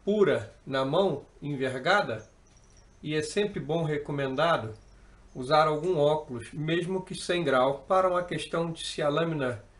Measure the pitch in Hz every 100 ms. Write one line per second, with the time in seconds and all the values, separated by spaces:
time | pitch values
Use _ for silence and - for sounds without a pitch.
0 | - 214 170 120 107 - - 135 135 160
1 | 196 135 - - 143 139 131 127 143 202
2 | 147 110 - _ _ - - - - -
3 | 147 151 151 202 208 196 139 165 156 147
4 | 147 143 135 131 165 151 110 107 - -
5 | - - - - 127 156 160 151 180 165
6 | 147 151 - 120 - 147 156 170 170 190
7 | - 175 - 175 147 127 131 139 - 185
8 | 185 180 175 156 - 170 165 160 - -
9 | 151 151 165 156 127 107 - -